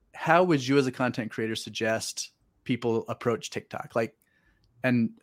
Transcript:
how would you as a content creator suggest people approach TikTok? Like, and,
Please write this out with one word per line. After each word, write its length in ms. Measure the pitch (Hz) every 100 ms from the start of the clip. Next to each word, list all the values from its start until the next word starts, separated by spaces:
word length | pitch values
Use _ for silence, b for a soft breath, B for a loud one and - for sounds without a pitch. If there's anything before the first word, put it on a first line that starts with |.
| _
how 320 | - 165 165
would 220 | 185 147 123
you 100 | 139
as 100 | 131
a 60 |
content 380 | 123 123 123 110
creator 260 | - 110 110
suggest 760 | - 107 110 110 - - - _ _ _
people 420 | - 120 117 113 -
approach 400 | 113 120 113 -
TikTok? 440 | 120 - - -
Like, 200 | 120 113 - _ _ _ _ _ _
and, 260 | 127 123 113 -